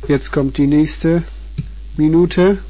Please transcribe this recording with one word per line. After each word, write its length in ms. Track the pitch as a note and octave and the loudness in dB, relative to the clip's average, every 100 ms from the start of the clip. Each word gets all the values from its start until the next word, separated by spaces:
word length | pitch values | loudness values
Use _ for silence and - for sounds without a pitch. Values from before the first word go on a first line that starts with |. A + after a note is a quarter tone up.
| - | 0
Jetzt 260 | C#3+ - | -2 0
kommt 260 | - C#3 C3+ | -2 -2 0
die 80 | C#3 | 2
nächste 560 | D3+ D3+ - E3 E3+ E3+ - - - - - - - | 4 2 0 0 0 -2 -12 -14 -10 -10 -10 -12 0
Minute 600 | D#3 D#3+ F3+ F3+ F3+ G3 - | 2 4 2 4 2 2 -4